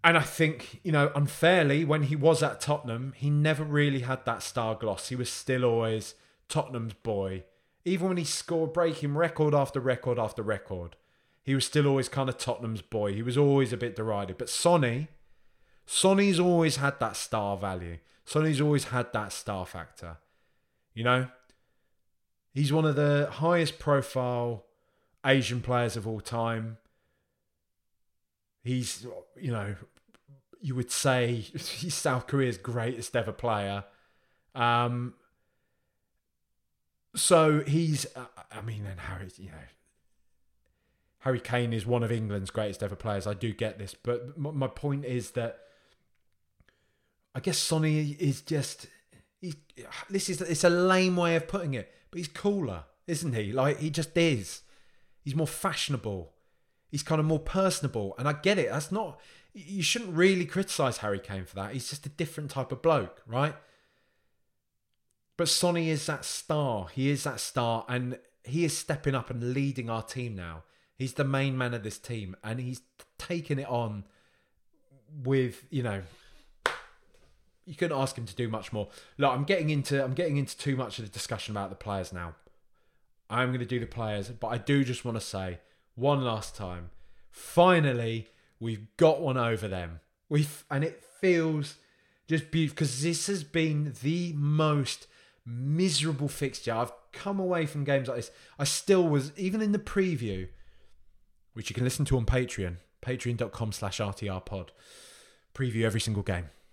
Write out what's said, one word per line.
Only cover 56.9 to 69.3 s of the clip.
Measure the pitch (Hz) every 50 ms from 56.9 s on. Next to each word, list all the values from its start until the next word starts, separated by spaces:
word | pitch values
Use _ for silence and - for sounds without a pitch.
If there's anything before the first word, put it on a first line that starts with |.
| - 143 -
kind | - 160 156
of | 156
more | 156 160 147
personable. | 151 - - 190 190 185 180 - - 135 - 113 101 98 -
And | - 127
I | 147 147
get | 147 - 190 208
it. | 196 135 104
That's | 107 151 147 -
not, | 180 214 214 160 - - - - - - _ _ _
you | 208 156 156 202 196 160
shouldn't | - - 240 233 185 165
really | 160 180 196 196 180 170
criticise | 147 - 185 190 - - - 143 127 113
Harry | - - 104 101 95
Kane | - - 98 95 92
for | - -
that. | 98 98 104 117
He's | 131 127 -
just | 143 - -
a | 143
different | - - 165 151 - - 151 139
type | - 139 127 -
of | 139 -
bloke, | - 165 160 139 98 87 - - _
right? | - 113 127 147 156 151 - - _ _ _ _ _ _ _ _ _ _ _ _ _ _ _ _ _ _ _ _ _ _ _ _ _ _ _ _ _ _ _ _ _ _
But | - 170 -
Sonny | - - 185 175 175 170 165 160
is | 160 147 -
that | - 151 135 -
star. | - - - - - 156 151 143 131 113 101 92 85
He | - 135 131 139
is | 147 139 -
that | 147 120 101
star, | - - - 135 120 117 117 113 -
and | - 123 123 127 123 127 - _ _ _ _ _
he | 123 127 170 170
is | 151 143
stepping | - - - 151 147 - 147 135
up | 131 -
and | -